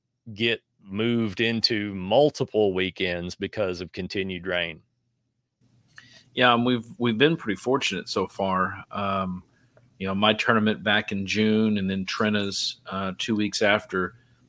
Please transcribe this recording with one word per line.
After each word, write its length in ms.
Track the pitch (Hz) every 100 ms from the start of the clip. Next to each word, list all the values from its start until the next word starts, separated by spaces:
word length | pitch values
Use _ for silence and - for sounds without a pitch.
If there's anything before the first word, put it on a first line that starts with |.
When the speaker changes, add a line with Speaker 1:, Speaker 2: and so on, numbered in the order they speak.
| _ _ -
Speaker 1:
get 300 | 101 117 110 _ _
moved 580 | 98 98 117 117 110 95
into 540 | 113 113 - 110 104
multiple 800 | 98 92 117 147 - 131 107 104
weekends 640 | 92 95 - 92 87 87
because 460 | - 98 - 95 87
of 120 | 90
continued 540 | - 90 101 95 90 92
rain. 340 | 87 85 80 _ _ _ _ _ _ _ _ _ _ _ - - - _
Speaker 2:
Yeah, 220 | - 127
and 100 | 120
we've, 220 | 123 120 113 -
we've 220 | 120 110
been 180 | 147 165
pretty 200 | 117 95
fortunate 520 | 120 139 - 92 -
so 180 | 104 92
far. 580 | - 95 92 92 98 -
Um, 500 | 101 98 98 95 90 - _ _ _ _ -
you 80 | 95
know, 80 |
my 180 | 95 107
tournament 500 | 110 - 113 107 101
back 300 | 101 104 -
in 140 | 98 95
June 500 | 101 107 110 110 104
and 140 | 95
then 160 | 98 95
Trina's, 720 | - 107 104 98 - - - -
uh, 260 | 95 95 92
two 160 | -
weeks 280 | 107 104 -
after, 520 | 104 107 - 95 90 - _ _